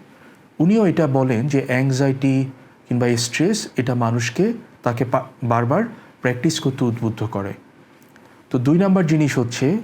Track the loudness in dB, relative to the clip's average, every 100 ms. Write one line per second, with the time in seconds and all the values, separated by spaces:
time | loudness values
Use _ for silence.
0 | -20 -20 -20 -20 -20 0 2 4 4 2
1 | 2 2 2 0 0 0 0 0 0 2
2 | 0 0 0 0 -2 -8 -20 -20 -4 0
3 | 0 0 -2 -2 0 0 -4 -6 -2 0
4 | 0 0 -2 0 -2 -2 -12 -6 -6 -2
5 | -2 -2 -4 -8 -2 0 2 0 -2 -8
6 | -20 -4 -4 0 -2 0 -4 0 -2 0
7 | -4 -4 -6 -6 -8 -12 -20 -20 -20 -20
8 | -20 -20 -20 -20 _ 0 2 4 4 2
9 | 4 2 2 0 -2 -2 0 -2